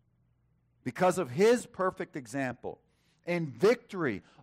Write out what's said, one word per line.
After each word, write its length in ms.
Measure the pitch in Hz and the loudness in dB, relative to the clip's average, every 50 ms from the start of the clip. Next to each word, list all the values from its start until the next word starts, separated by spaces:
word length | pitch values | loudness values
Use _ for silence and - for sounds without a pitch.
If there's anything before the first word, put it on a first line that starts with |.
| _ _ _ _ _ _ _ _ _ _ _ _ _ _ _ _ _ | _ _ _ _ _ _ _ _ _ _ _ _ _ _ _ _ _
Because 340 | 127 - - 185 185 170 185 | -10 -2 2 2 2 2 2
of 120 | 175 123 | -4 -4
his 360 | 120 147 202 226 247 240 - | 0 4 4 6 4 4 0
perfect 500 | - - - 185 185 180 - 180 - _ | -8 -6 -4 -2 -2 -2 -4 -10 -10 _
example 640 | 156 127 110 131 139 135 127 120 - - 92 - - _ _ _ _ _ _ _ _ _ | -14 -12 -8 -6 -4 -4 -4 -6 -8 -10 -12 -12 -12 _ _ _ _ _ _ _ _ _
and 220 | - 175 170 165 143 | -4 -2 -2 -2 -4
victory 720 | 120 110 165 208 247 240 - _ - 185 165 131 104 87 - _ _ - | -2 2 4 4 4 2 -2 _ -8 -4 -4 -4 -4 -4 -10 _ _ -20